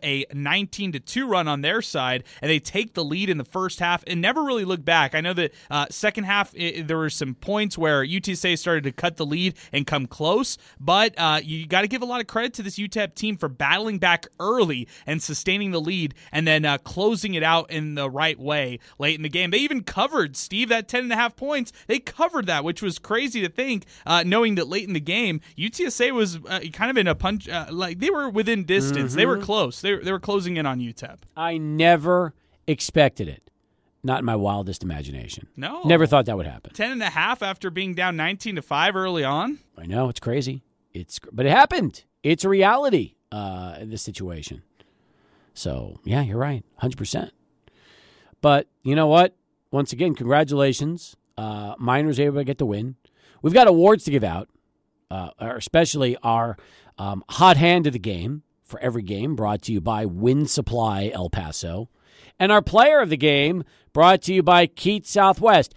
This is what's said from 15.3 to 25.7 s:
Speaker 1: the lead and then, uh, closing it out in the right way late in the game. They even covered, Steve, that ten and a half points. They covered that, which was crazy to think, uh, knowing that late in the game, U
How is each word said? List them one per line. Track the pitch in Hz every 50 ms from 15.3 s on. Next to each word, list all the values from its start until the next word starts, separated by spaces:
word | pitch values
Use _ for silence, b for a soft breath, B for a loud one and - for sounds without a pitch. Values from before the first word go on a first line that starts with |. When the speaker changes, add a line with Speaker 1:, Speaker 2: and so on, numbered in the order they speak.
| 151 - - - 185 202 208 196
Speaker 1:
the | 180 165
lead | 151 165 190 185 165 143 131 b b b
and | - 147 160
then, | 160 156 156 151
uh, | 147 143 139
closing | - - - 180 196 214 233 180 - 214 190
it | 165 156
out | 160 165 165 160 -
in | 160 156 151 151 147
the | 143 139 135
right | 127 139 156 160 156 123
way | 127 139 151 147 139 127 123 120 b b b -
late | 139 147 160
in | 151 156
the | 156
game. | 147 170 185 175
They | 180 226
even | 277 294 294 254 190
covered, | - - - 220 285 311 285 185 147 131
Steve, | - - - 190 208 247 226
that | 233 226 214 -
ten | - 247 254
and | 240 233
a |
half | 214 240 233 226
points. | - 262 277 302 277 240 - b b b
They | - 220 269
covered | - - - - 320 359 349 294 214
that, | 180 170 147 143
which | 165 170 - 208
was | 196 165 -
crazy | - - 208 233 277 277 226 233
to | 196 170
think, | 156 - 254 269 240 196 - b b b b
uh, | - 165 175 170
knowing | 180 190 220 233 226 208
that | 180 165 131
late | 170 202 214
in | 185 190
the | 156
game, | 147 147 180 220 240 202 165 156 b b b
U | - 160 226